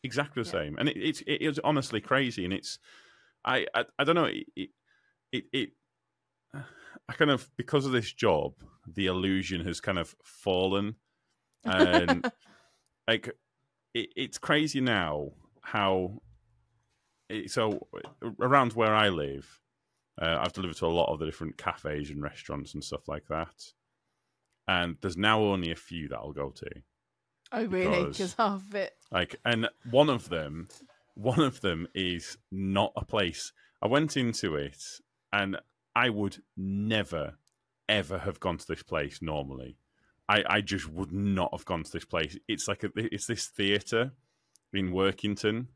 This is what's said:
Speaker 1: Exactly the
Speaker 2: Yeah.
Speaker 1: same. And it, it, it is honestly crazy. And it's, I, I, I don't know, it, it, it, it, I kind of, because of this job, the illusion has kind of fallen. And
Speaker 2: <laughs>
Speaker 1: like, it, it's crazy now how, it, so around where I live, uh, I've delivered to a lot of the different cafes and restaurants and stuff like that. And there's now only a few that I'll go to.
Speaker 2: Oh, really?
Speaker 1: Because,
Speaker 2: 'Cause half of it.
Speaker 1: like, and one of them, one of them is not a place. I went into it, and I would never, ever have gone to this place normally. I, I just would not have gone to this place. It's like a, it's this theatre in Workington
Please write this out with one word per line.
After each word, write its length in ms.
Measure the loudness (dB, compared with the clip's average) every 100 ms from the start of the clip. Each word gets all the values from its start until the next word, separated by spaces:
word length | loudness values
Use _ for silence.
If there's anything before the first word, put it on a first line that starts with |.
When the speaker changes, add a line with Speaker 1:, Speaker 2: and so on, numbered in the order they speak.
Speaker 1:
Exactly 380 | -4 -2 -2 -2
the 60 | -2
Speaker 2:
Yeah. 40 | -2
Speaker 1:
same. 140 | -4 0
And 100 | 0
it, 80 | 0
it, 260 | -2 -4 -4
it 160 | -2
is 160 | 0 0
honestly 360 | 0 0 0 -4
crazy. 440 | 2 2 2 -2
And 80 | -2
it's, 240 | -2 -6 -12 -16 -20 -20 _ _ _
I, 220 | 0 0 2
I, 100 | -2 -2 0
I 60 |
don't 100 | 4
know, 120 | 4 4
it, 200 | 0 -8
it, 160 | -10 -10 _ _ _ _ _ _
it, 120 | -8 -4
it, 180 | -4 -4 _ _ _ _ _ _ _ _
I 580 | -14 -14 -18 -20 -20 -16
kind 160 | 2 4
of, 200 | 4 0 -10
because 280 | 0 2 2
of 60 |
this 200 | 0 0
job, 420 | 2 4 4 2 -8 -20 _ -12
the 200 | -2 0
illusion 580 | 2 2 0 0 -4 -4
has 140 | -4
kind 180 | -2 -2
of 160 | -2 -8
fallen. 720 | -20 -6 0 2 4 2 0 -6 _ _ _ _ _ _
And 680 | 0 4 6 6 4 2 0 _ _ _ _
Speaker 2:
<laughs> 400 | _ _ _ 0
Speaker 1:
like, 200 | 0 0 -14 _ _ _ _ _
it, 180 | -4 -4 -6
it's 220 | -6 -6
crazy 420 | 0 2 2 0
now 500 | 2 2 2 -2 -6 -12 -20 _
how, 600 | -4 2 4 4 0 -6 -16 -20 _ _ _ _ _ _ _ _ _
it, 220 | -8 -4
so 360 | 0 0 0 -6 -12 -14 -10 -10 -2
around 320 | 4 6 4
where 200 | 4 4
I 140 | 6 6
live, 520 | 4 -2 -4 -12 -20 _ _ _ _ _ -4
uh, 180 | 0 2
I've 120 | 0
delivered 240 | -2 -6 -2
to 100 | 0
a 20 |
lot 240 | 2 2
of 60 | 0
the 80 | -4
different 320 | -6 -10 -6
cafes 520 | -6 -4 -6 -4 -6
and 120 | -6
restaurants 520 | -8 -10 -10 -8 -8
and 100 | -10
stuff 240 | -8 -10 -8
like 180 | -10 _
that. 440 | -4 -4 _ -20 _ _ _ _ _ _ _ _ _ 0
And 280 | 2 2 -2
there's 160 | -4 2
now 240 | 4 6
only 280 | 4 2 -2
a 60 | -6
few 320 | -8 -10 -8
that 80 | -8
I'll 160 | -10
go 180 | -6 -6
to. 200 | -6 -14 -14 _ _ _ _ _ _ -8
Speaker 2:
Oh, 140 | -4 -2
really? 320 | 0 2 2
Speaker 1:
Because, 180 | 0 -4
Speaker 2:
'Cause 160 | -6 0
half 240 | 0 0 -6
of 80 |
it. 200 | -6 -6 _ _
Speaker 1:
like, 260 | -2 -2 -2
and 240 | 0 0 0 _ 2
one 180 | 6 6
of 200 | 4 -2
them, 400 | -4 -4 -8 -12 -18 -20 _ _
one 260 | -4 0 4
of 200 | 2 2
them 260 | -2 -2 -4
is 440 | -4 -2 -2 -6 -16 _
not 420 | -4 0 2 0 -2
a 80 |
place. 480 | -4 0 0 -2 -12 _ _ _
I 40 | 2
went 300 | 2 2 2
into 400 | 0 0 -2 -2
it, 260 | -4 -8 -16 -16 _ _ _
and 260 | 0 0 -2 _ _ _
I 140 | 2 2
would 300 | 2 -2 -4 _ -8
never, 800 | -4 -2 0 0 0 -2 -4 -8 _ _ _ _ 0
ever 300 | 0 0 -4
have 220 | -4 -2
gone 180 | -2 -4
to 80 | -4
this 160 | -8
place 380 | -4 -4 -4 -6
normally. 540 | -4 -4 -4 -10 -14 -16 _ _ _ _ 2
I, 140 | 2 4
I 120 | 2
just 260 | 2 -4 -4
would 240 | -6 -4
not 380 | 0 2 2 0
have 140 | -2 -4
gone 180 | -4
to 60 | -4
this 140 | -8 -4
place. 300 | -2 -2 -4 -6
It's 180 | -4 -2
like 160 | -2
a, 80 | -4 -4
it's 300 | -4 -4 -4
this 200 | -6 -6
theatre 640 | 0 2 2 2 0 0 -4 _ _ _ _ _
in 180 | -2 0
Workington 760 | 4 2 2 -4 0 0 0 -6